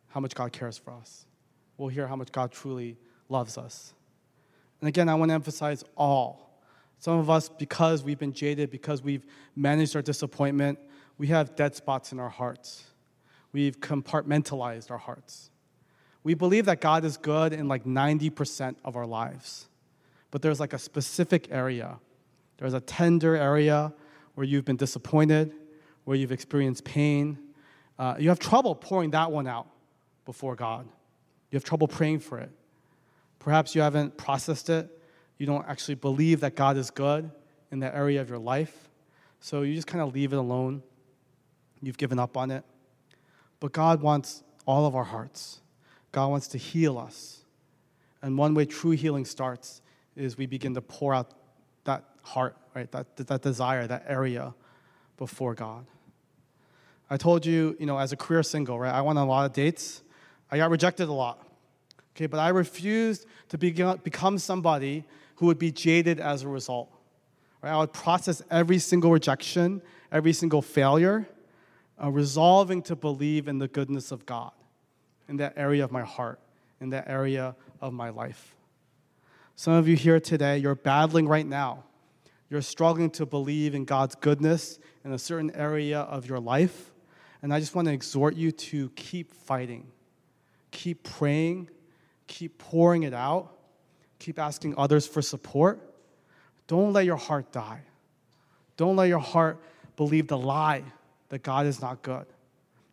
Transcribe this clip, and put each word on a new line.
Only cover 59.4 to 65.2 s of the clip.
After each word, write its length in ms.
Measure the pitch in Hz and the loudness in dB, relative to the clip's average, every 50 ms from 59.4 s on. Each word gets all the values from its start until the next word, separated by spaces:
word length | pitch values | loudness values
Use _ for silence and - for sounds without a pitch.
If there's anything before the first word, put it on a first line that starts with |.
| 139 | 2
of 80 | 139 135 | 0 0
dates. 500 | 139 139 156 170 - - - - - - _ _ _ _ - _ _ _ _ | 0 0 0 0 -2 -8 -14 -14 -16 -20 _ _ _ _ -20 _ _ _ _
I 60 | 139 151 | 0 2
got 120 | 156 165 | 2 4
rejected 380 | 165 165 170 180 180 - 180 151 | 4 4 2 2 2 0 -4 -4
a 60 | 147 | -2
lot. 320 | 135 127 120 120 - - - _ _ _ _ _ _ _ _ _ _ _ _ _ | -2 -4 -4 -6 -8 -16 -20 _ _ _ _ _ _ _ _ _ _ _ _ _
Okay, 120 | - 160 151 | -8 -6 -4
but 120 | 151 156 | -2 0
I 100 | 156 170 | 2 4
refused 760 | 185 185 175 170 - - 170 208 214 226 226 226 220 - - - - - - - | 4 4 2 0 -2 -6 -4 0 0 2 2 0 0 -4 -8 -16 -20 -20 -14 -10
to 100 | - 156 | -4 -2
be-, 140 | 170 180 | 0 0
become 680 | 165 170 180 185 185 180 - 165 - - 180 190 202 190 | 2 2 2 0 0 -2 -4 -8 -4 0 0 0 0 0
somebody 680 | - - 190 185 165 170 156 143 135 139 143 156 156 - - - | -2 -4 -4 0 2 2 2 2 0 -4 -6 -6 -8 -12 -18 -20